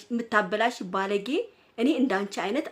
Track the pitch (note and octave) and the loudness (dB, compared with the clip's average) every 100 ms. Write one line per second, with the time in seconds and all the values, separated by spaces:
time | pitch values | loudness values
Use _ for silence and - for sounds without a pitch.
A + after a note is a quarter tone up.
0 | - A#3 A#3 G#3+ F#3 G#3+ A#3+ - F#3+ F#3+ | -6 -4 2 2 2 2 0 0 -4 -2
1 | G3 G3+ G3+ E4+ A#4 _ _ - B3+ C4 | 0 -2 0 -4 -4 _ _ 0 2 4
2 | B3+ F#3+ G3 - F#3 C4 D#4 | 2 2 -2 -4 -2 -2 -4